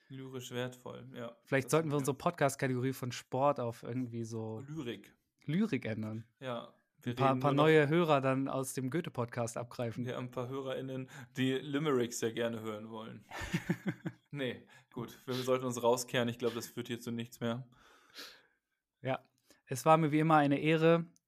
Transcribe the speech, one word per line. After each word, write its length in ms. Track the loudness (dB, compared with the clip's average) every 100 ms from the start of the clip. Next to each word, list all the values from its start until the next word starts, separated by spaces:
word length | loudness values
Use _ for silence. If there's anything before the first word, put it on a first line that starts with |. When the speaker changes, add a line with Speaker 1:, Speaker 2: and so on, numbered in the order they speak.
| -16
Speaker 1:
Lyrisch 420 | -14 -12 -12 -8
wertvoll, 540 | -6 -6 -8 -14 -14 -14
ja. 220 | -12 -12 -14
Speaker 2:
Vielleicht 220 | _ 0 2
Speaker 1:
Das 40 |
Speaker 2:
sollten 160 | 2 2
wir 40 |
Speaker 1:
sind 0 |
wir. 60 | 0
Speaker 2:
unsere 180 | 0 0
Podcast-Kategorie 760 | -2 2 2 2 -2 0 -2
von 200 | -2 -6
Sport 480 | -8 -6 2 2 2
auf 240 | -2 -6
irgendwie 400 | -6 -6 -6 -6
so 400 | -6 -6 -6 -8 -8
Speaker 1:
Lyrik. 480 | -8 -8 -8 -12 _ _ _
Speaker 2:
Lyrik 400 | -4 0 0 0 -2
ändern. 380 | -4 -6 -8 -12 _
Speaker 1:
Ja, 340 | -8 -8 -10 -18 _ _
wir 100 | -6
Speaker 2:
Ein 40 | 2
paar, 140 | 4
Speaker 1:
reden 100 | 4
Speaker 2:
paar 120 | 4
Speaker 1:
nur 40 | 6
noch 140 | 8
Speaker 2:
neue 180 | 8 8
Hörer 320 | 4 6 4
dann 280 | 4 2 0
aus 260 | -2 -4
dem 160 | -4 -2
Goethe-Podcast 640 | -2 -4 -4 -4 -4 -4 -6
abgreifen. 480 | -8 -6 -6 -4 -6
Speaker 1:
Ja, 120 | -6
ein 120 | -6
paar 160 | -6 -6
HörerInnen, 600 | -6 -6 -6 -6 -8 -10 -14 -10 -2
die 160 | 0
Limericks 680 | 0 0 -2 2 2 2 0
sehr 140 | -2
gerne 280 | 0 -2 -2
hören 300 | -6 -8 -10
wollen. 340 | -12 -14 -16 -14
Speaker 2:
<laughs> 880 | -10 -4 -4 -4 -6 -6 -8 -8 -12 _
Speaker 1:
Nee, 320 | -6 -6 -6 -12 -20 _
gut, 260 | -10 -10 -10 -6
wir 80 |
sollten 320 | -4 2 2 0
uns 160 | 2
rauskehren. 440 | 4 4 2 0 0
Ich 80 | 0
glaub, 160 | -2
das 120 | -4 -6
führt 220 | -8 -6
hier 100 | -6
zu 120 | -6
nichts 280 | -6 -8 -6
mehr. 280 | -4 -4 -8 _ -20 -20 _ -18 -18 -20 _ _ _ _ _ _
Speaker 2:
Ja, 180 | -4 -4 -6 _ _ _ -10
es 180 | 0
war 140 | 6 6
mir 120 | 6
wie 100 | 4
immer 160 | 6 6
eine 220 | 6 4
Ehre. 460 | 2 4 6 6 2 _